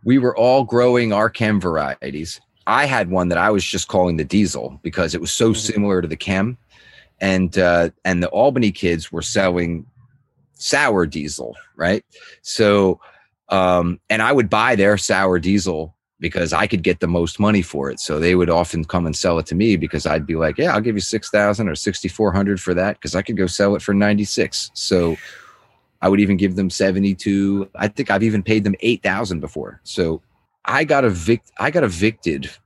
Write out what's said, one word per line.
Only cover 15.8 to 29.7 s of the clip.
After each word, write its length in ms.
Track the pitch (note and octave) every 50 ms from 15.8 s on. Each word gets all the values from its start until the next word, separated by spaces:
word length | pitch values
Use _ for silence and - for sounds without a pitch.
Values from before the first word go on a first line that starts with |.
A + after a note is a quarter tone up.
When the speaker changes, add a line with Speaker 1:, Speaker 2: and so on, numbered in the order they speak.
| D#2 D#2+ - _ _ _ _ _
Speaker 1:
because 360 | - E2 - - - D#2 D#2+
I 120 | D#2 G2+
could 160 | G#2+ - F#2+ E2
get 180 | F#2 F2 -
the 80 | - E2+
most 300 | F2 F2 E2+ E2 - -
money 220 | G#2 G#2 G#2+ G2+
for 300 | F2 - - D2 C2+ C#2
it. 100 | B1+ -
So 180 | - - D#2 D2+
they 180 | E2 F2 F#2
would 120 | F2+ F2+ E2
often 380 | E2+ E2 F2 - - E2+ D#2+
come 180 | - - F2+ E2+
and 100 | E2 D#2
sell 240 | - - F#2+ E2+ E2
it 60 | D#2+ -
to 60 | E2
me 220 | E2+ G#2 A#2 G#2
because 300 | E2+ D2+ D#2+ - D2+ -
I'd 180 | D#2 D#2 D#2+ D2
be 100 | C#2+ E2
like, 200 | D#2+ E2 D#2 D2+
"Yeah, 160 | - C#3+ F3+ -
I'll 80 | G#2
give 140 | G#2+ A#2+ A2
you 60 | G#2 F#2
six 260 | - - A2 - -
thousand 400 | - G#2 G#2 G#2 G#2 G2 A2+ F#2+
or 60 | D#2
sixty-four 580 | - - - F#2+ - - F#2+ - - G#2+ G#2 E2+
hundred 260 | F#2+ G2+ G2 G2+ F#2
for 140 | - - F2+
that 280 | F2 F#2 G2+ - _ -
'cause 120 | - -
I 80 | F2+ G2
could 140 | - A#2+
go 100 | G2 F#2+
sell 280 | F2+ F2 - G2+ G2+ G2+
it 60 | - -
for 100 | - G2+
ninety-six." 800 | G2 G#2 G#2 G#2 G2+ G#2 G2+ - - G#2 - - - - - _
So 440 | - - - G#2 F2+ F2 E2+ D#2+ - - - - - - - - _ _ _ _ _ _ _ _ _
I 80 | - F#2
would 120 | G2 -
even 160 | G#3 F#3+ G3
give 180 | - - G2 F2+
them 140 | F#2+ G2 F#2
seventy-two. 1000 | - - G2+ F#2+ F#2 G2 G2 G2 G2 F#2 - G#2+ G2+ G2 G2 G2 G2+ G2+ G2 G2 _
I 120 | - G2+ G#2
think 220 | - - C#3 -
I've 120 | G#2 G2 G#2+
even 200 | A2+ G#2+ G#2 F2+
paid 200 | - A2 A2 G2+
them 140 | G#2 F#2+ -
eight 220 | - A2+ B2 - _
thousand 380 | G2+ F#2+ G2 A#2+ G2+ F#2 D#2+
before. 400 | D2 D2+ - D#2 B1+ G1+